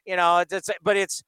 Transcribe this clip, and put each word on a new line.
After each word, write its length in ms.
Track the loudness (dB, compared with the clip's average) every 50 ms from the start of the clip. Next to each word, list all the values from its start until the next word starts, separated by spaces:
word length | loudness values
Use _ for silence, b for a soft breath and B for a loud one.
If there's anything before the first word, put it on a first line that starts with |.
| b
you 100 | -6 -2
know, 240 | 2 2 4 4 2
it's, 140 | 2 0 -4
it's, 160 | -6 -6 -6 -8 -4
but 160 | -2 0 0 0
it's, 240 | 0 -2 -6 -10 -14